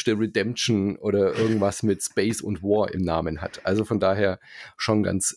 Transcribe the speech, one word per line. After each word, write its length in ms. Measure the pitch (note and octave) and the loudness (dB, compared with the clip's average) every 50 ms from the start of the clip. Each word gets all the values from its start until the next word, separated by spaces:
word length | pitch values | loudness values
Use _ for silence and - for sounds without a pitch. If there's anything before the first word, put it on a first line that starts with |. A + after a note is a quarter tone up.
| - | 0
The 80 | A#2+ | 0
Redemption 840 | A2 G#2 A2+ G#2 - G#2 G2 A2 A#2+ - - - A2+ G2+ F#2+ G2+ F#2+ | 0 2 0 0 0 0 -2 -2 -2 -2 0 2 2 2 2 0 -2
oder 380 | - - G#2+ G2 G2+ G2 F#2 - | -4 -2 0 2 4 4 2 2
irgendwas 460 | - A2 A2 A2+ G#2+ G2 G2+ G2 - | 2 0 2 2 2 2 0 0 0
mit 180 | - G#2+ G2 F2 | 0 0 0 0
Space 400 | - - - A#2 G2 A2+ A2+ - | -2 -4 -2 0 0 0 0 -4
und 200 | - G2 G2+ D#2+ | -4 -6 -6 -4
War 320 | F#2 G2+ G#2 G#2+ G2+ - - | 0 0 2 2 2 0 -2
im 80 | F#2 | -2
Namen 400 | F#2 E2+ D#2+ D#2+ E2 E2 D#2 D#2 | 0 0 0 0 -2 -2 -4 -6
hat. 240 | F2 - - - - | -8 -10 -10 -6 -2
Also 180 | - G2 A2 G#2+ | 0 0 0 0
von 140 | - A2+ G2+ | 0 0 0
daher 400 | F#2+ F#2+ G2 G2+ G2+ G2 F#2 - - - - - - - - | 2 2 2 2 2 0 0 -2 -8 -18 -20 -20 -20 -18 -12
schon 260 | - - - A2 G#2+ | -6 0 2 2 2
ganz, 320 | G2 F#2 F#2+ F#2 - - - | 2 2 0 -2 -2 -4 -6